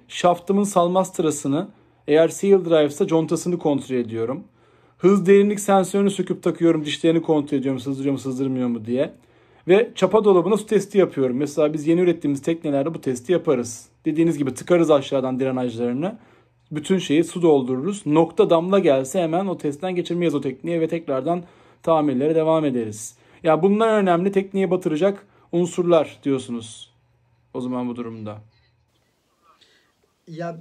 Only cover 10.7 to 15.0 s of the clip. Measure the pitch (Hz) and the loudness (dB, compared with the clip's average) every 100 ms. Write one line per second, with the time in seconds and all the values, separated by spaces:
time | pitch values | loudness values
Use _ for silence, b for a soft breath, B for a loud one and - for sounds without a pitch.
10.7 | 202 - 202 170 139 131 123 143 160 151 | -2 0 0 0 0 -2 -2 -4 0 0
11.7 | 156 147 170 175 165 147 139 165 165 151 | 0 0 2 2 0 -2 -4 -4 -4 -2
12.7 | 139 139 160 135 123 - 170 165 123 117 | -2 -2 -6 -6 -6 -2 0 0 -2 -2
13.7 | - - _ 160 156 165 147 135 - - | -12 -20 _ -4 0 0 0 -4 -4 0
14.7 | 175 156 143 | 2 4 2